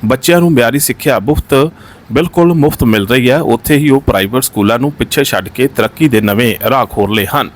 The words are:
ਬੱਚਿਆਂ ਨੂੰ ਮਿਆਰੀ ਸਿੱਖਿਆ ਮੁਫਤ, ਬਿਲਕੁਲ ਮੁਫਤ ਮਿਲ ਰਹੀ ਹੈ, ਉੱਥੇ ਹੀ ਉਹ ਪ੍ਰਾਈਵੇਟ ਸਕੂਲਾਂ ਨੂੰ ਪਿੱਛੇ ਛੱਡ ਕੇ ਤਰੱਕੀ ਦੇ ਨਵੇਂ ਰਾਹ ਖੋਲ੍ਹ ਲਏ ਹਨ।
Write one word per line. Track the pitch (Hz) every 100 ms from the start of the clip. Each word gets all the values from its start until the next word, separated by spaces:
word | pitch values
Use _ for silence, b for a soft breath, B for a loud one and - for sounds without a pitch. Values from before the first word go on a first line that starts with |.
| 110
ਬੱਚਿਆਂ | 127 - 175
ਨੂੰ | 170
ਮਿਆਰੀ | 143 117 135
ਸਿੱਖਿਆ | 147 127 156 120
ਮੁਫਤ, | 104 156 - 135 151 - B B B
ਬਿਲਕੁਲ | 113 170 - 175
ਮੁਫਤ | 165 147 -
ਮਿਲ | 123 107 98
ਰਹੀ | 127 123
ਹੈ, | 139
ਉੱਥੇ | 160 113 - 147
ਹੀ | 147
ਉਹ | 135
ਪ੍ਰਾਈਵੇਟ | - 101 98 123
ਸਕੂਲਾਂ | 131 - 101 117
ਨੂੰ | 139
ਪਿੱਛੇ | 147 120 -
ਛੱਡ | 135 101 95
ਕੇ | - 131
ਤਰੱਕੀ | - 110 - 160
ਦੇ | 113
ਨਵੇਂ | 107 101 120 107 120
ਰਾਹ | 135 113
ਖੋਲ੍ਹ | - 101 107
ਲਏ | 95
ਹਨ। | 147 143